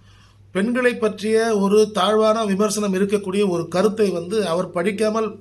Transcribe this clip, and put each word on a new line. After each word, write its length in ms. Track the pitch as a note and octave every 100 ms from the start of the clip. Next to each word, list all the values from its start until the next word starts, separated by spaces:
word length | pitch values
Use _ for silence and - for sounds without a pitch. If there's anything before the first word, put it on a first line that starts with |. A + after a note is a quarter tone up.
| - - - _ -
பெண்களை 440 | F#3 A3+ B3 B3 G3
பற்றிய 600 | G#3+ G3+ G#3+ A3 A3+ G#3
ஒரு 340 | G3 G#3+ G#3+
தாழ்வான 540 | G3 F#3+ G#3+ A3 A3 G#3+
விமர்சனம் 480 | G3 G#3+ G#3 G3+
இருக்கக்கூடிய 560 | F#3 G3+ G#3 F#3+ G3 G3+
ஒரு 180 | F3 D#3+
கருத்தை 420 | F3+ G#3 G#3 G3
வந்து 380 | E3+ F3 A3 F3+
அவர் 220 | E3+ F3
படிக்காமல் 680 | F3 F#3+ G3 G#3+ A3 G#3+ -